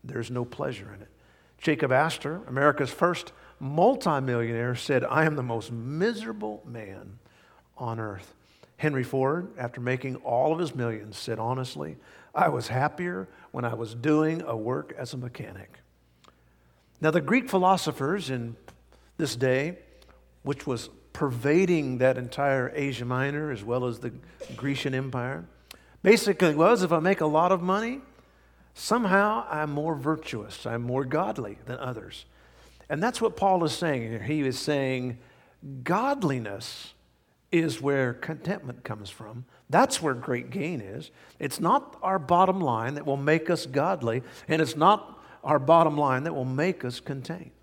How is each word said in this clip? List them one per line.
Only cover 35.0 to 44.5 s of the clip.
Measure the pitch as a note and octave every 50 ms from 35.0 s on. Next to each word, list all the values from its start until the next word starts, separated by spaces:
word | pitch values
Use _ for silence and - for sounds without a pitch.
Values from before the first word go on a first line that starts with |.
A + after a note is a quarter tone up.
| B2+ B2+ A#2+ A#2+ - - _ _ _ _ _ _ - C#3+ C#3 C3
godliness | B2 - F3 G#3 B3 C#4 C#4+ C#4+ G3+ D3+ C#3 B2 A2 G#2 G2 G#2+ A#2 - - - - - - _ _ _ _ _ _ _ _ _ _ _
is | - E3+ E3 D#3+ - -
where | C3 C#3+ C#3+ C#3 C3 B2 A#2
contentment | - - - D#3+ D3+ - D#3+ G3 F#3 D3+ B2+ A#2+ - -
comes | - G#2+ G#2+ G2+ F#2+
from. | - - A2 G#2 A#2 A#2+ B2+ _ _ _ _ -
That's | C#3 F#3 C4 C4+ - -
where | E3 D3+ C3
great | A#2+ A#2 - B2 B2 B2+ B2+
gain | B2 G3 D3 E3 F3+ B2+
is. | G#2 F#2+ G2+ C#3 D#3 - _ - - - - _
It's | D3 C#3 - -
not | E3 E3+ B3 C#4+ - - - -
our | - F#3 F#3+ F#3+
bottom | C#3+ B2+ F3 F3 F#3+ F#3 F#3 G3
line | F3 C3+ A#2 A2 A2+ B2+ C#3+
that | D3 C#3+
will | D3 C3+
make | C#3 C#3 D3 D#3 E3 D#3+ E3
us | F3 D#3+ -
godly, | C3 C3 C#3+ D3 F3+ F#3+ D#3+ A#2+ A#2 A2+ B2+ B2+ - - - -
and | -